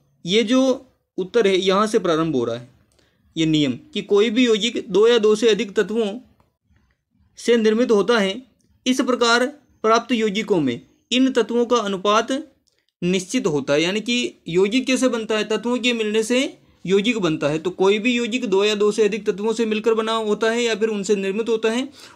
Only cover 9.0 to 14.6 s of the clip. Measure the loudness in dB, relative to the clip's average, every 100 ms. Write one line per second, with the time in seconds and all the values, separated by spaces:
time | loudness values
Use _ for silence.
9 | 0 0 2 2 0 -6 _ _ 2 2
10 | 2 -2 0 -2 0 0 0 -4 -10 _
11 | -2 0 2 2 0 0 0 0 -2 -2
12 | 0 2 0 -4 -8 _ _ _ _ _
13 | -2 -2 -2 -2 -2 -2 0 0 0 -2
14 | -2 -2 -4 -8 -4 0